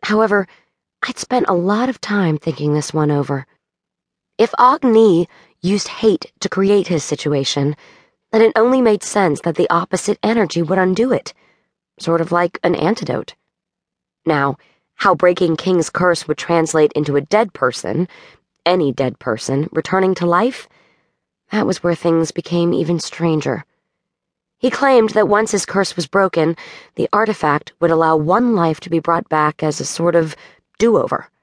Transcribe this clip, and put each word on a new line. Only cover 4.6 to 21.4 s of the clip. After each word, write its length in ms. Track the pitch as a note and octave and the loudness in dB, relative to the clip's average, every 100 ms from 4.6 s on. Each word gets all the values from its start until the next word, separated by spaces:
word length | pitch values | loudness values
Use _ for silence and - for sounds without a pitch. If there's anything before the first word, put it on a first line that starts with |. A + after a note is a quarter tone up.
| B3 D4+ C4 A3 A3+ E3+ F3 _ _ _ | 4 4 4 6 6 4 0 _ _ _
used 260 | F3 G3+ - | -2 -2 -4
hate 460 | - A3 G3 - _ | -2 0 0 -4 _
to 100 | - | -8
create 380 | - G3 G3+ F3+ | -2 2 2 2
his 160 | E3+ | -2
situation, 720 | - C#3+ - C#3+ C3+ - C#3+ D3 - _ _ _ _ | -2 -6 -2 -2 -2 -2 -2 -2 -12 _ _ _ _
then 100 | A3 | 2
it 160 | A3 G#3+ | 4 4
only 240 | A#3 C4 | 2 4
made 220 | A#3+ G#3 | 2 2
sense 380 | - G#3+ F#3 C#3+ | -2 0 0 0
that 140 | - D3+ | -4 -2
the 140 | F3 | 0
opposite 480 | E3+ F3 F#3 - G#3 | 0 -2 -6 -4 -2
energy 380 | G#3 A#3 F#3 - | 0 0 0 -2
would 180 | D#3+ F#3+ | -2 0
undo 340 | F#3 F#3 B3 | 0 0 0
it, 200 | B3+ - - _ _ _ _ _ _ | 0 -4 -20 _ _ _ _ _ _
sort 200 | - E3 | -2 -2
of 120 | E3 | 0
like 280 | F3 F3 - | 0 -2 -2
an 100 | F3+ F3 | -2 0
antidote. 600 | E3 A3+ E3+ C3+ - - _ _ _ _ _ _ _ _ - | 0 -2 -4 -6 -8 -16 _ _ _ _ _ _ _ _ -2
Now, 320 | D3+ C#3 C#3 _ _ _ _ | 0 0 -4 _ _ _ _
how 180 | G3+ | 0
breaking 420 | F3 F3+ F3+ F3 D#3+ | 4 2 2 0 0
King's 360 | - F#3 D#3+ | 0 0 0
curse 360 | - F3+ E3+ - | 0 0 0 -2
would 100 | D3+ | -6
translate 540 | - E3+ D#3+ D#3+ D3+ | 0 0 2 2 2
into 220 | - D3 C#3+ | 2 -2 -2
a 60 | |
dead 320 | C#3+ G#3+ A3 | 0 0 0
person, 540 | - B2+ A#2 - A#2 F3+ - - _ _ _ - | -2 -4 -4 -6 -4 -4 -6 -20 _ _ _ -2
any 260 | F3+ D3 | 0 0
dead 280 | B2 C3 B2 | -2 -4 -4
person, 500 | - A2+ - C#3 D#3 | -6 -6 -4 -4 -2
returning 440 | - - F#3+ F#3+ F#3 | -4 -2 0 0 0
to 100 | F3 | 0
life, 420 | E3+ A#3 B3+ - _ _ _ _ _ _ _ | 0 0 -4 -18 _ _ _ _ _ _ _